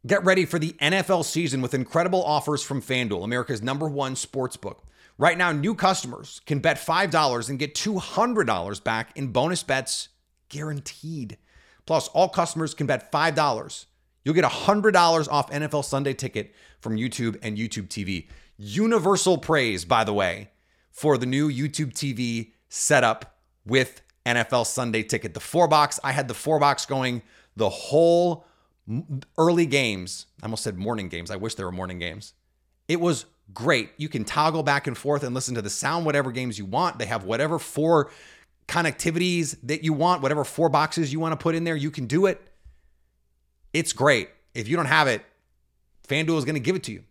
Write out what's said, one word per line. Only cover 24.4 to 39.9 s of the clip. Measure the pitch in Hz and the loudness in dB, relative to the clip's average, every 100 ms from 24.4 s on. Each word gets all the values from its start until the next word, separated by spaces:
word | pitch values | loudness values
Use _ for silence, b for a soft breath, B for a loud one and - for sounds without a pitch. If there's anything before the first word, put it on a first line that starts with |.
| 113 | 2
L | 127 113 | 2 0
Sunday | - 120 113 | -2 -2 -2
Ticket. | 107 110 107 | -2 -4 -4
The | 82 | -10
four | - 165 170 | -4 2 6
box, | 151 147 - | 6 4 0
I | 139 | -4
had | 131 131 | -2 -4
the | |
four | 120 - 156 | -6 0 4
box | 143 135 - | 4 2 -2
going | 135 127 123 - b b - | -2 -2 -4 -8 b b -2
the | 104 | -2
whole | - - 147 170 170 175 160 b b b _ - | -2 0 4 6 6 4 0 b b b _ -8
m-, | 117 - 135 - - | -8 -6 -10 -8 2
early | 160 170 165 | 4 4 2
games. | 139 123 95 87 - - _ | 2 0 -2 -8 -12 -16 _
I | 113 | -8
almost | 110 | -6
said | 110 92 | -6 -4
morning | 104 113 92 | -4 -4 -4
games. | 85 85 | -8 -8
I | 101 | -8
wish | 110 - | -8 -6
there | 92 | -8
were | |
morning | 90 92 90 | -6 -8 -6
games. | 85 87 - _ _ _ _ _ - | -8 -10 -16 _ _ _ _ _ -4
It | 165 | 0
was | 175 147 - _ _ | 0 0 -4 _ _
great. | 95 123 131 104 - | -6 0 0 0 -10
You | 151 | -6
can | 131 | -6
toggle | 107 160 156 160 | -4 0 2 2
back | 147 143 135 | 0 0 -2
and | 120 | -6
forth | 143 143 | -2 -2
and | 131 123 | -2 -4
listen | 127 120 | -4 -4
to | |
the | 101 | -6
sound, | - 135 170 160 | -4 -2 -2 0
whatever | 143 131 | 0 0
games | 123 127 104 | -4 -6 -6
you | 98 | -4
want. | 117 175 117 | 0 -2 -2
They | 104 | -4
have | 113 95 | -4 -2
whatever | 113 147 160 | -2 0 -2
four | - - 160 165 135 B B B B _ - | -4 -2 4 4 4 B B B B _ -4
connectivities | 170 165 - 170 160 180 175 147 151 | 0 0 0 -2 0 0 0 -2 -6
that | 120 156 | -6 -4
you | 160 | 0